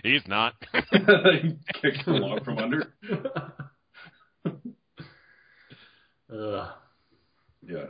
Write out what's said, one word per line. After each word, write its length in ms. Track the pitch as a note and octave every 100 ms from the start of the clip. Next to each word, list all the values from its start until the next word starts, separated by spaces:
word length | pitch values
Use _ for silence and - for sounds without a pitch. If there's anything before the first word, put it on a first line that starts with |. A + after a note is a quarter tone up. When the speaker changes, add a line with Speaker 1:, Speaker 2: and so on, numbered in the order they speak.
Speaker 1:
"He's 240 | A#2 C#3 -
not." 280 | G#2 A#2 -
<laughs> 80 | -
Speaker 2:
He 840 | - - G3 G#3+ F#3 F3+ D#3 D#3+ - - -
kicked 240 | C#3+ -
the 80 | -
log 320 | A2+ G2+ G#2+
from 140 | C#3 A2
under. 340 | A#2 D#3 - _ G#3
Speaker 3:
<laughs> 40 | - C4+ - - - C#3+ _ _ - - _ _ _ - - A#3+ - _ - - - _ _ _ _ - - - _ _ _ -
Ugh. 360 | A2 G#2+ G2 E2 - _ _ _ _ _ _ _ _ -
Speaker 2:
Yeah, 180 | D#2+